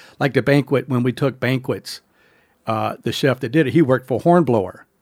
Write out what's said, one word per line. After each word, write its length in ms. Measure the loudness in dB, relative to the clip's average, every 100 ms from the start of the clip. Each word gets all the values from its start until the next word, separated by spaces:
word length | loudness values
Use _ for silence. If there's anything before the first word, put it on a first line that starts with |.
| -20 -4
Like 140 | 0
the 80 | 0
banquet, 460 | 2 2 2 -2 -2
when 140 | -2
we 80 | -2
took 280 | -2 -4 -2
banquets, 600 | -4 -4 -4 -8 -8 -18 _ _ _ _ _ _ -6
uh, 300 | -4 -4 -6
the 80 | -6
chef 280 | -2 0 0
that 80 | -2
did 180 | 0 2
it, 60 |
he 80 | 2
worked 260 | 2 2 0
for 120 | -2
Hornblower, 640 | 4 4 4 2 0 -8 -20 _